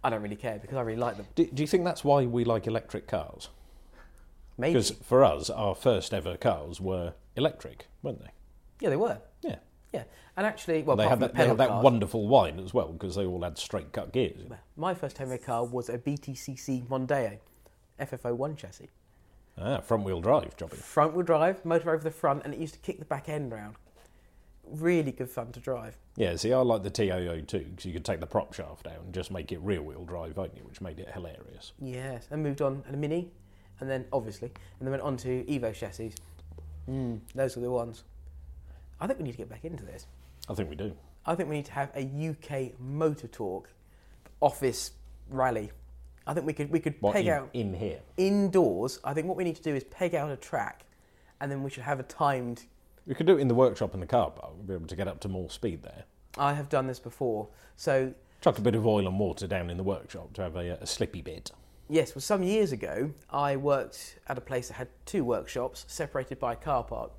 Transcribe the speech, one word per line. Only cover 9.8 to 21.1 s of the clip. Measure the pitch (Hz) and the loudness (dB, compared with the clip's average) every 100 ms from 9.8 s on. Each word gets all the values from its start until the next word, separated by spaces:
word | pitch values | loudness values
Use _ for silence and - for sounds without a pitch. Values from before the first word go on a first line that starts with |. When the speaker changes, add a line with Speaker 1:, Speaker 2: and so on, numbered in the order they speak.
| - | -8
Speaker 1:
Yeah, | - - - - - | -8 -8 -18 -12 -2
and | 208 | -2
actually, | 214 - 160 | -2 0 0
well, | 151 123 | 4 6
Speaker 2:
They | |
Speaker 1:
apart | 214 | 6
Speaker 2:
had | 123 | 6
Speaker 1:
from | |
the | 123 | 4
Speaker 2:
that, | |
they | - | 4
had | 143 | 6
Speaker 1:
pedal | 113 | 6
Speaker 2:
that | 127 | 4
Speaker 1:
cars. | 101 | 8
Speaker 2:
wonderful | 131 120 101 113 104 | 8 8 2 0 8
whine | 131 90 82 | 8 8 0
as | 95 | 0
well, | 117 76 82 | 0 0 -4
'cause | 98 | -4
they | 90 | 0
all | 95 90 | 0 0
had | 87 80 | -4 -6
straight | - 101 73 | -6 -6 -6
cut | - 90 | -8 -2
gears. | 131 123 - 123 | 2 0 -2 -14
Speaker 1:
Well, | 113 - - | -16 -18 -6
my | 170 | -4
first | 180 143 - | -2 -6 -6
ever | 131 127 | -6 -6
car | - 120 | -2 -2
was | 120 123 120 | 0 -2 -4
a | 120 | -4
B | 131 143 | -4 -4
T | - | -6
C | 131 - 131 | -10 -10 -10
C | - 131 120 | -4 -4 -2
Mondeo | 131 131 139 113 104 - _ - _ _ - | -4 0 0 0 -4 -18 _ -20 _ _ -10
F | 147 | -8
F | 123 123 | -6 -4
oh | |
one | 120 139 151 | -2 -2 -4
chassis. | 95 - - _ _ _ _ - _ - | -12 -16 -20 _ _ _ _ -20 _ -8
Speaker 2:
Ah, | 95 135 | -2 -2
front | - 113 | 2 2
wheel | 98 90 | 2 0
drive, | 90 127 - - | 4 4 4 -10
Jobby. | - | -12
Speaker 1:
Front | - - - 156 | -12 0 4 4